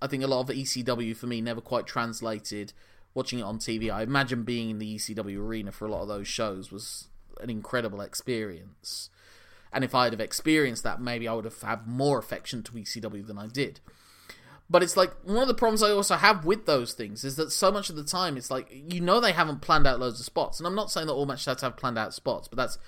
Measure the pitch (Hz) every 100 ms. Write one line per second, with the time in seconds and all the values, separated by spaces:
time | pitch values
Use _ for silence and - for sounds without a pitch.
0 | 135 135 135 131 131 127 131 127 123 120
1 | 113 113 120 117 117 117 - 123 - -
2 | 117 110 113 110 - 104 101 - - -
3 | - - 127 123 101 110 - 113 110 101
4 | 110 139 127 123 113 120 113 107 107 107
5 | - 107 101 98 107 110 101 95 107 101
6 | 101 101 98 - 110 95 95 95 - -
7 | - - - - 123 107 - 127 113 101
8 | 101 - - 117 107 85 95 - - -
9 | - _ - - - - - 127 127 131
10 | 123 113 104 - 156 156 139 113 110 92
11 | 123 120 113 113 110 - 107 110 113 123
12 | 139 135 - - - 123 104 120 101 113
13 | 107 104 104 101 110 120 123 - - -
14 | - - - - - - - 170 175 -
15 | 185 - 175 214 262 233 233 220 214 202
16 | 196 170 202 202 156 214 - 143 120 -
17 | 107 107 135 135 156 - 190 202 196 156
18 | 143 185 180 135 123 131 - 131 151 180
19 | 175 214 233 170 156 143 - 156 147 123
20 | 127 117 117 - 139 - 170 196 202 -
21 | 160 139 143 127 - 127 127 120 127 117
22 | 107 - - 104 - - 127 -